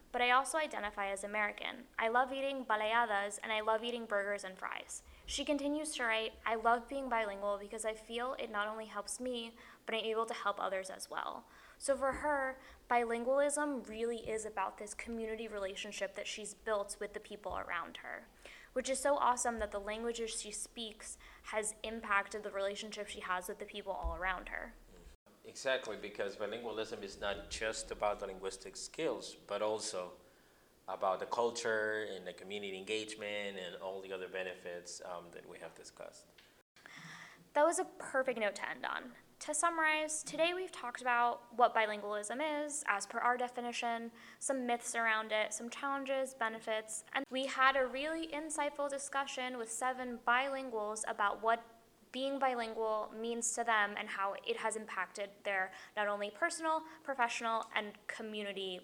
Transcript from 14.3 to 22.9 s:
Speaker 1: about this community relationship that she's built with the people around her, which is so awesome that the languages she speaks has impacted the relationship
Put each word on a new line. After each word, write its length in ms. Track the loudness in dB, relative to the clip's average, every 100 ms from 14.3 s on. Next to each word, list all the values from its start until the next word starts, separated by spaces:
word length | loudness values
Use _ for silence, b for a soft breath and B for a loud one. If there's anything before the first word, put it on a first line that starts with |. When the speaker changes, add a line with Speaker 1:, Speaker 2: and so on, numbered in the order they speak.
| -4 -2
Speaker 1:
about 320 | -2 -2 -4
this 160 | -10
community 540 | -8 -6 -4 -4 -4 -6
relationship 680 | -4 -4 -4 -8 -4 -4 -4
that 120 | -6
she's 260 | -6 -8
built 420 | -6 0 0 0 -4
with 120 | -6
the 60 | -6
people 380 | -10 -8 -6 -4
around 400 | -2 -4 -4 -10
her, 300 | -10 -10 -12 B B B B
which 180 | -4 0
is 80 | 2
so 200 | 4 6
awesome 420 | 4 4 0 0
that 120 | -4
the 80 | -4
languages 600 | -4 -4 -4 -2 -4 -4
she 120 | -6
speaks 680 | -8 -8 -8 -10 -10 -14 -14 B B -4
has 240 | -2 -2 -4
impacted 600 | -8 -6 2 2 4 -4
the 80 | -4
relationship 580 | 0 0 -2 -8